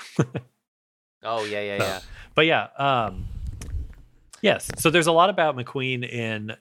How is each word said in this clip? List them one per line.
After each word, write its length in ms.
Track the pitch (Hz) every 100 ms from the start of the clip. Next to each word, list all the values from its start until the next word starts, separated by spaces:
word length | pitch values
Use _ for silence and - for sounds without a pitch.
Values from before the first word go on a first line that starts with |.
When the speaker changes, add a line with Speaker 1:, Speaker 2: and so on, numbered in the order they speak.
| - -
Speaker 1:
<laughs> 60 | - 135 - _ _ _ _ _ _ _
Speaker 2:
Oh, 220 | 110 113
yeah, 160 | 104 104
yeah, 180 | 104 101
Speaker 1:
So, 40 | 98
Speaker 2:
yeah. 140 | 92 - - -
Speaker 1:
but 120 | - 160
yeah, 220 | 131 104 -
um, 480 | 139 127 107 92 - - - - - - - - - _ _ -
yes. 280 | 208 117 - -
So 120 | 165
there's 180 | 170 160
a 40 |
lot 180 | 165 190
about 260 | 185 156 127
McQueen 520 | 123 135 131 127 120
in 460 | 120 113 107 107 -